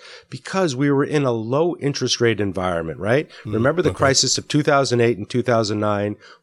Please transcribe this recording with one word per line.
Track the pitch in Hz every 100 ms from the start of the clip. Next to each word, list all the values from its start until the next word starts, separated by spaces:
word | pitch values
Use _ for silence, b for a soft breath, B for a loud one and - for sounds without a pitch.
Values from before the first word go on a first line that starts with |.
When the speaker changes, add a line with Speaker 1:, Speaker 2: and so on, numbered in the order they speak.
| B B _
Speaker 1:
because | 131 - 190 175 127
we | 143
were | 139
in | 143 147
a | 135
low | 113 110 139 175 -
interest | 139 - 127 -
rate | 117 101
environment, | 101 90 92 85 82 67
right? | 101 139 170 B
Speaker 2:
Mm, | 110
Speaker 1:
Remember | 110 127 170
the | 151
Speaker 2:
okay. | -
Speaker 1:
crisis | 139 131 131 -
of | -
two | 151
thousand | 151 139 123 120
eight | 117 98
and | 104
two | 123
thousand | 120 113 104 107
nine? | 104 101 104 101 B B